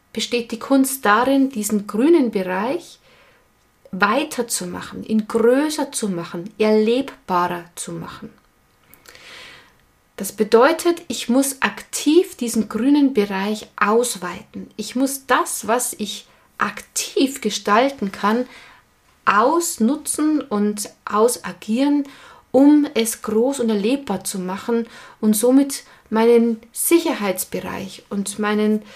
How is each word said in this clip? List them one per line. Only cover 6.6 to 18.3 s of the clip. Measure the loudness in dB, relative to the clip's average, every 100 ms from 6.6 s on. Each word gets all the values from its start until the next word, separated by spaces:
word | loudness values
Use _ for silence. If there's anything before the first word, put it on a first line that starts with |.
| 2 2 2 0 -2 -10 -4 -2 -2 -6 -12 -16
zu | -12
machen. | -12 -14 -16 -20 _ _ _ _ _ _ _ -20 -20 -20 -20 -20 -20 _ _ _ _ _ -12
Das | -10
bedeutet, | -4 4 6 6 4 0 -2 -6
ich | -10 2
muss | 2 2 -2
aktiv | -6 -6 -12 -4 4 4 2 -4
diesen | -4 -2 -4
grünen | 0 4 4 4
Bereich | 2 -2 -2 -4 -6 -8 -2
ausweiten. | 2 2 0 -6 -10 -12 -16 -16 -16 -12
Ich | -8 -2
muss | -2 -2 -2
das, | 0 0 -6 -2
was | -2 -2
ich | -6 -10 -10 -16 _ _ -6
aktiv | -6 -6 -10 -8 -4 0 -2 -2
gestalten | -6 -4 2 2 2 -2 -8
kann, | -2 0